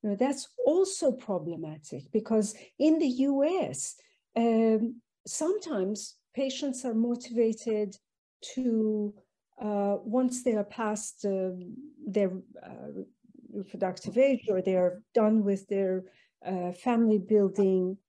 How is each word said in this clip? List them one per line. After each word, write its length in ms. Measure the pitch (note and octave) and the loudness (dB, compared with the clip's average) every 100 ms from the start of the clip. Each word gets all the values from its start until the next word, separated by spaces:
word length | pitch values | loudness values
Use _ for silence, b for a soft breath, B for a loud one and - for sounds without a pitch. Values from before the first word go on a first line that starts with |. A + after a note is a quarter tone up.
you 80 | A3 | -4
know, 60 | G3+ | 0
that's 340 | C4 C#4+ - - F#4 | 0 -2 -10 -2 2
also 460 | E4 F#4+ - D#4 | 4 2 2 0
problematic 1000 | - - F#3 D#3+ E3 D#3+ D#3 - C3+ - | 0 -4 -4 -4 -8 -10 -12 -12 -14 -4
because 440 | A3 G#3+ A3 G#3 B B B | -4 2 0 0 B B B
in 180 | D4+ D#4+ | 4 4
the 100 | D4+ | 2
U 380 | B3 C4+ C4+ C#4+ | 2 2 2 2
S, 500 | F#4 D4 - - - b b _ - | 2 -2 -6 -10 -12 b b _ 0
um, 600 | A#3 A3+ A3+ A3 A3+ B3 _ _ - | 2 4 4 2 0 -6 _ _ -12
sometimes 880 | - D#4 G4+ F4+ B3 F#3 G#3 - - _ - | -4 -2 -2 -2 -2 -2 -4 -8 -18 _ -4
patients 480 | C4+ C4 C#4+ B3+ | -4 -4 -6 -4
are 120 | C4 A3+ | -4 0
motivated 1000 | A#3 A#3+ - A#3 A3+ A3 - G#3+ G#3 - _ _ _ _ - - | 0 -2 -4 0 2 0 -4 -2 -4 -8 _ _ _ _ -12 -4
to, 580 | B3+ A3+ A3 G#3+ G#3 G#3 _ _ _ _ | 0 0 0 0 -4 -8 _ _ _ _
uh, 360 | G#3+ G3+ G3+ G3+ | -4 -2 0 -2
once 400 | B3 A#3+ B3+ B3 | 0 0 0 0
they 120 | - G#3+ | 0 0
are 80 | |
past, 600 | G3+ - A3 G#3+ - - | -2 -4 -4 -4 -8 -6
um, 520 | G#3 F#3+ F#3 F3+ F3+ - D4 - G#3+ | -4 -2 -4 -6 -12 -14 -18 -14 -4
their, 260 | G3+ G3 F#3 F#3 - - | 0 0 -2 -12 -20 -18
uh, 380 | - - - F#3+ _ _ - - | -16 -14 -12 -14 _ _ -20 -14
reproductive 640 | G#3 G3 G3 F#3+ F#3 G#3+ F#3+ | -12 -10 -4 -4 -4 -4 2
age 280 | C4+ C4 - | 4 4 0
or 120 | F#3+ | 0
they 140 | F#3 F#3 | 2 2
are 260 | F3+ F3+ _ | 2 0 _
done 300 | - G#3+ A3 | 2 4 4
with 240 | G3+ G3 G3 | 2 0 -2
their, 360 | G3 G3 F#3 F#3 B B _ - | -2 0 -2 -6 B B _ -8
uh, 260 | F#3 F3+ | -4 -4
family 480 | F3+ - A#3 A#3 G#3+ | -4 0 2 4 4
building 760 | F#3 G#3+ G3 G3 G3 F#3 F3+ G3 | 4 4 4 4 2 4 0 -4